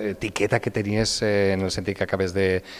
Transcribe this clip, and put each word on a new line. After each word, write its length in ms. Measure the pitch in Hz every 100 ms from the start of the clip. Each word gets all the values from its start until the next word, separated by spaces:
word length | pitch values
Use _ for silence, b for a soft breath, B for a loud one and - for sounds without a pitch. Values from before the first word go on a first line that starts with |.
etiqueta 600 | 107 95 110 - 104 117
que 60 | -
tenies, 480 | 110 101 107 110 -
eh, 320 | 107 101 98
en 80 | 95
el 100 | 95
sentit 280 | 98 98 98
que 60 | 95
acabes 240 | 95 95
de, 300 | 92 95 92 B B